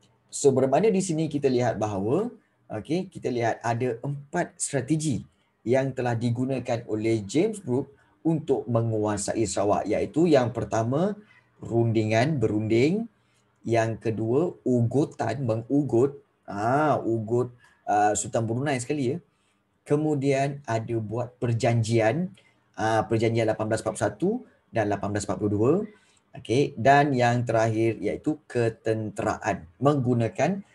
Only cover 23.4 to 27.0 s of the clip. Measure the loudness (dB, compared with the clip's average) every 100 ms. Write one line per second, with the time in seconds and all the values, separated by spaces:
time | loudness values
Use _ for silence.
23.4 | 0 0 0 -2 -2 -2 -2 0 -2 -2
24.4 | -6 _ _ -2 0 -2 -2 -4 -4 -2
25.4 | 0 2 2 2 0 -10 _ _ _ -12
26.4 | -2 0 0 2 4 6